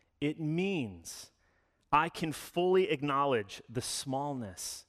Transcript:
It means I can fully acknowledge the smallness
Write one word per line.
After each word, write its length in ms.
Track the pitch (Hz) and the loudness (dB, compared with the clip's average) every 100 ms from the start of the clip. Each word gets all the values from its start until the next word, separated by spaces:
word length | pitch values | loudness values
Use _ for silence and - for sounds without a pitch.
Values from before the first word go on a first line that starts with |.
| _ _ | _ _
It 180 | 143 156 | -4 -2
means 920 | 151 165 190 185 117 87 82 - - _ _ _ _ _ _ | -2 0 0 -2 -4 -8 -14 -16 -18 _ _ _ _ _ _
I 160 | 147 165 | 4 4
can 220 | - 160 | 0 -4
fully 600 | 139 - - 180 190 185 | -4 -4 0 4 6 6
acknowledge 720 | 151 147 139 143 120 98 - - | 2 2 2 4 4 0 -10 -8
the 140 | 113 | -6
smallness 1040 | - - 139 135 143 135 104 90 - - | -4 -6 -4 -4 -4 -4 -8 -8 -10 -10